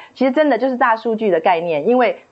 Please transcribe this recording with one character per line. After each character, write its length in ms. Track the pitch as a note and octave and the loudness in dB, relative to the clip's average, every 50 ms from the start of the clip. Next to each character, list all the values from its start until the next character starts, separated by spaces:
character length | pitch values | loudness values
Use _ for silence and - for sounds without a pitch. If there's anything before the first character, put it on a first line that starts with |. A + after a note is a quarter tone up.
| - - - | -12 -20 -6
其 120 | - B3 | -4 -2
实 60 | C4+ B3+ | 0 0
真 180 | D#4 D4+ D4 | 2 2 2
的 80 | B3 G#3+ | 2 0
就 100 | B3 C4+ | 0 -2
是 80 | B3+ | -2
大 200 | B3 C4 A#3+ A3+ | 0 0 0 0
数 180 | A3+ - A#3+ A3 | -2 -2 -4 -4
据 160 | G#3+ A3 G#3 | -2 -2 0
的 80 | E3+ E3 | 0 0
概 220 | D#3+ G3+ F3 E3 | 2 0 0 0
念， 260 | E3+ F3 D#3+ C#3+ D3 | -2 -2 -4 -2 0
因 100 | G#3+ B3 | 0 2
为 260 | B3+ B3 G3+ F3 - - _ | 2 2 0 -2 -6 -12 _